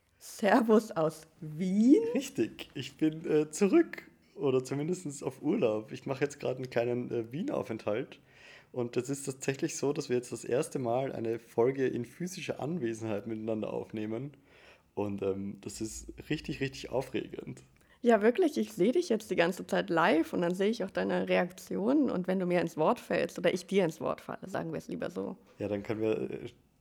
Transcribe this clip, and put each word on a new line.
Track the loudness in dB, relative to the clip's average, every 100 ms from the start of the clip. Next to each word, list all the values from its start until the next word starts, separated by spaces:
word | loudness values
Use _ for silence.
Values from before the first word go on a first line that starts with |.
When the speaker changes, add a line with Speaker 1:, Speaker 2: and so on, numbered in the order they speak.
| _ _
Speaker 1:
Servus | -18 0 4 6 8 6 4
aus | 0 0 -2 -20 _
Wien? | -12 -4 0 6 8 8 6
Speaker 2:
Richtig, | -2 -4 -2 -2 -4 -12
ich | -10 -10 0
bin, | 0 0
äh, | 0 2 2
zurück | 2 6 6 4 -4 -16 _ _
oder | -2 2 2
zumindest | 0 -4 -2 -4 -6 -6
auf | -8 -4
Urlaub. | 0 2 2 0 -4
Ich | -10
mache | -6 -2
jetzt | -2 -2
gerade | -4 -4
einen | -2
kleinen, | 0 2 0 -2
äh, | -4 -4
Wien-Aufenthalt. | -6 -2 -2 -4 -4 -2 -2 -4 -12 _ -20 -20 -20 _
Und | -6 -2 -2
das | -2
ist | -6
tatsächlich | -6 -4 -4 -2 -4 0
so, | -2
dass | -2 0
wir | -2
jetzt | -2
das | -10
erste | 0 0 0 -2
Mal | 0 0 0
eine | -4 -4 -4
Folge | -2 4 4 4 0
in | 0 -6
physischer | -8 -8 -6 -6 -4
Anwesenheit | -4 -2 -2 -4 -4 -4 -4
miteinander | -6 -2 -2 -2
aufnehmen. | -4 -6 -6 -4 -4 -6 -12 _ -20 -20 -20 _
Und, | -4 -4 -2
ähm, | -2 -2 -6 -8
das | -12 -8
ist | -8 -8 -14 -16 -6
richtig, | -6 -6 -6
richtig | -6 -6 -4
aufregend. | -4 -2 -6 -6 -10 -12 -14 -18 _ _ _
Speaker 1:
Ja, | 4 6
wirklich, | 4 4 2 2
ich | -4
sehe | 2 2
dich | 2 0
jetzt | -2 0
die | 2
ganze | 2 0 -2
Zeit | -2 2
live | 4 4 4 2
und | 0
dann | 0
sehe | 2 0
ich | 0
auch | -4
deine | -2 0 0 2
Reaktionen. | 2 2 -6 -8 -2 2 2 2
Und | 0 0
wenn | 0
du |
mir | 2 2
ins | 0 2
Wort | 2 2
fällst | -2 -2 0 0
oder | 0
ich | 0 0
dir | 2 2
ins | 0
Wort | -4 -4
falle, | -8 -12 -6
sagen | -6 -4
wir | -8
es | -8
lieber | -8 -6
so. | -6 -8 -10 -18 -8
Speaker 2:
Ja, | -4
dann | -4
können | -2 -2
wir, | 0 0 -2
äh, | -6 -10 -16 _ _